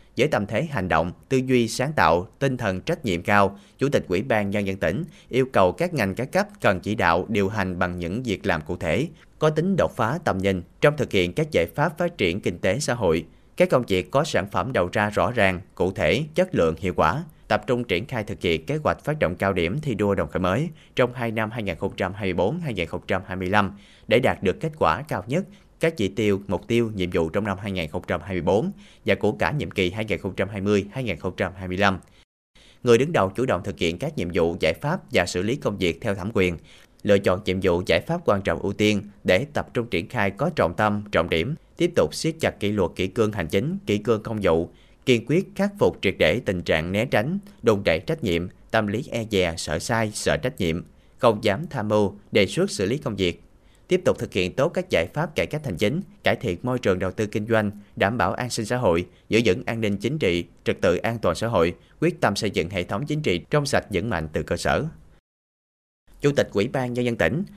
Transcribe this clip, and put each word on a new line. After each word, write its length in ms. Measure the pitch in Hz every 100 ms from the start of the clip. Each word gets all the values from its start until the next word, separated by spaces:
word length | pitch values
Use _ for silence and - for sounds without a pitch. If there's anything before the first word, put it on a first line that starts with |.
| - -
với 120 | 143
tâm 180 | 143 98
thế 180 | 107 156
hành 180 | 135 92
động, 240 | 80 87 80 -
tư 80 | 135 131
duy 220 | 127 113
sáng 240 | - 127
tạo, 360 | 151 85 85 95 -
tinh 180 | 139 127
thần 240 | 113 92
trách 240 | - -
nhiệm 180 | 113 85
cao, 360 | 92 101 98 - - -
Chủ 100 | 135
tịch 160 | 110 -
Ủy 140 | 90
ban 280 | 127 110 101
Nhân 160 | 104 98
dân 100 | 95
tỉnh 280 | 85 104 - - -
yêu 180 | 123 131
cầu 200 | 113 92
các 220 | 87 180
ngành, 200 | 160 98
các 180 | 92 131
cấp 140 | - 208 -
cần 200 | 117 92
chỉ 140 | 95
đạo, 320 | 107 92 85 -
điều 200 | 101 95
hành 300 | 107 92 90
bằng 200 | 90 90
những 240 | 85 101
việc 240 | 127 92 98
làm 140 | 85
cụ 160 | - 90
thể, 320 | 87 82 165 - - -
có 120 | 151
tính 240 | 156 175 185
đột 180 | 85 -
phá, 220 | 113 160
tầm 140 | - 95
nhìn 240 | 98 95 85 -
trong 160 | 147 151
thực 160 | 113
hiện 200 | 101 87
các 180 | 90 156
giải 160 | 90 82
pháp 320 | - 156 -
phát 200 | 175 170
triển 220 | 95 90
kinh 180 | 117 85
tế 200 | 98 110
xã 160 | 147
hội. 300 | 120 95 82 78 - _ -
Các 140 | 180
công 140 | 143 117
việc 220 | 92 90
có 140 | 131
sản 220 | 156 101 98
phẩm 220 | 101 87
đầu 160 | 131 90
ra 180 | 113 104
rõ 200 | 104 90
ràng, 300 | 120 98 90 -
cụ 180 | - 92
thể, 300 | 95 80 101 151
chất 200 | - 185
lượng, 200 | 117 82 80
hiệu 160 | 95 85
quả, 280 | 80 120 175 - -
tập 160 | 104 -
trung 180 | 123
triển 220 | 120 87 -
khai 180 | 120
thực 160 | 104 101
hiện 260 | 92 80 -
kế 100 | 151
hoạch 280 | 98 87
phát 140 | - 151
động 180 | 82 87
cao 160 | 98
điểm 280 | 92 82 123
thi 140 | 151
đua 200 | 98 101
đồng 140 | 98 80
khởi 120 | 85
mới 280 | 90 101 165 - - -
trong 180 | 123
hai 160 | 123 117
năm 200 | 110 110
hai 120 | 120
nghìn 140 | 98 82
không 160 | 98 -
trăm 180 | 95
hai 100 | 101
mươi 80 | 98
bốn 280 | 87 92 165
hai 140 | 160
nghìn 120 | 101 82
không 140 | 90 -
trăm 160 | 95 92
hai 100 | 92
mươi 120 | 92
lăm 300 | 104 98 - - - -
để 100 | 117
đạt 240 | 123 87
được 180 | 95 -
kết 120 | 160 156
quả 240 | 87 82
cao 220 | 147 120 95
nhất, 180 | 151 - - - _
các 160 | 165 160
chỉ 120 | 98
tiêu, 320 | 101 107 98 101
mục 200 | 90 -
tiêu, 220 | 120 113
nhiệm 160 | 107 90
vụ 160 | 90 82
trong 160 | 101
năm 140 | 104 95
hai 120 | 104
nghìn 180 | 92 80
không 120 | 92 -
trăm 140 | 90
hai 80 | 80
mươi 100 | 92
bốn 300 | 85 98 156 - - - -
và 80 |
của 180 | 98 104
cả 200 | - 82
nhiệm 180 | 147 90
kỳ 200 | - 92
hai 140 | 101
nghìn 140 | 107 87
không 160 | 98
trăm 140 | - 98
hai 120 | 107
mươi 260 | 98 104 101
hai 120 | 131
nghìn 120 | 123 80
không 160 | 95 82
trăm 160 | 95 87
hai 100 | 92
mươi 80 | 92
lăm. 220 | 101 95 - - _ _ _ _ - _
Người 160 | 120 117
đứng 140 | 143
đầu 180 | 151 95
chủ 160 | 98 131
động 160 | -
thực 140 | - 90
hiện 200 | 85 85
các 180 | - -
nhiệm 120 | 87
vụ, 220 | 87 85 85
giải 140 | 80
pháp 260 | 85 143 180 -
và 140 | 110 87
xử 160 | 90
lý 140 | 101 143
công 220 | 131 101
việc 220 | 90 82
theo 140 | 113
thẩm 160 | 98 92
quyền, 240 | 101 90 85 - - _ _
lựa 160 | 101 101
chọn 220 | 98 90
nhiệm 160 | 95 92
vụ, 200 | 95 87 95
giải 140 | 82
pháp 200 | - 170
quan 180 | - 101
trọng, 160 | 95 82
ưu 140 | 98
tiên 300 | 101 107 104 98 -
để 220 | - 92 147
tập 160 | - -
trung 120 | 127 117
triển 220 | 90 98
khai 220 | 123 101
có 200 | 98 151 -
trọng 180 | 85
tâm, 300 | 85 107 104 104
trọng 180 | 90 85
điểm, 240 | 82 92 165 - -
tiếp 160 | 175 175
tục 180 | 78
siết 200 | - 160 160
chặt 200 | 107 -
kỷ 120 | 104
luật, 180 | 104 87 -
kỷ 100 | 95
cương 260 | 117 107
hành 160 | 107 80
chính, 300 | 98 135 196 -
kỷ 120 | 104
cương 240 | 107 110
công 160 | 110 110
vụ, 260 | 92 82 87 - - _ -
kiên 180 | 120 104
quyết 220 | 156 202
khắc 180 | - 196 202
phục 200 | 104 -
triệt 120 | 98 87
để 220 | 82 104
tình 220 | - 90
trạng 300 | 82 82 85
né 120 | 98
tránh, 340 | 127 113 120 190 - -
đùn 220 | 117 101
đẩy 140 | 98 80
trách 240 | - 160
nhiệm, 240 | 104 85 90 - -
tâm 160 | 113 104
lý 180 | 104 -
e 140 | 117 107
dè, 240 | 101 87 82
sợ 220 | - 78
sai, 320 | - 113 110
sợ 220 | 107 - 73
trách 240 | - -
nhiệm, 240 | 87 85 - - - -
không 260 | 123 104
dám 220 | 104 98 170
tham 180 | - 104
mưu, 260 | 107 101 - -
đề 140 | 104 95
xuất, 240 | - 196
xử 160 | - 98
lý 120 | 139
công 180 | 131 101
việc. 260 | 90 - - - _ _ -
Tiếp 120 | 180
tục 140 | 147 95
thực 140 | 117
hiện 200 | - 90
tốt 160 | - 151
các 220 | - -
giải 160 | 90 82
pháp 280 | - 160
cải 120 | - 85
cách 180 | 151
hành 120 | 135 78
chính, 240 | 107 147 - -
cải 140 | - 113
thiện 220 | 117 87
môi 160 | 123 127
trường 200 | 110 90
đầu 120 | 92
tư 160 | 92 104
kinh 200 | 110 104
doanh, 240 | 110 104 101 - -
đảm 220 | 98 120
bảo 140 | 92
an 180 | 113 123
sinh 160 | 120 107
xã 100 | 123
hội, 300 | 117 85 90 - -
giữ 120 | 107
vững 180 | 117 92 -
an 140 | 113
ninh 160 | 107 101
chính 220 | 113 156
trị, 260 | 104 87 85 -
trật 160 | - 101
tự 160 | 95 87
an 220 | 110 113
toàn 160 | 98
xã 120 | 82 110
hội, 280 | 113 85 87 _ _
quyết 200 | 165 175
tâm 160 | 123 101
xây 140 | 110
dựng 200 | 95 82
hệ 120 | 98
thống 240 | 87 101 147
chính 160 | 151
trị 180 | 147 85 -
trong 160 | 151 139
sạch, 180 | - -
vững 200 | 90 107
mạnh 180 | 87 78
từ 100 | 85
cơ 140 | 76 87
sở. 280 | - 73 151 - - - _ _ _ _ _ _ _ _ _ -
Chủ 120 | 143
tịch 160 | 139 101
Ủy 160 | 104 113
ban 240 | 139 123
Nhân 120 | 123
dân 120 | 123 117
tỉnh 280 | 82 135 202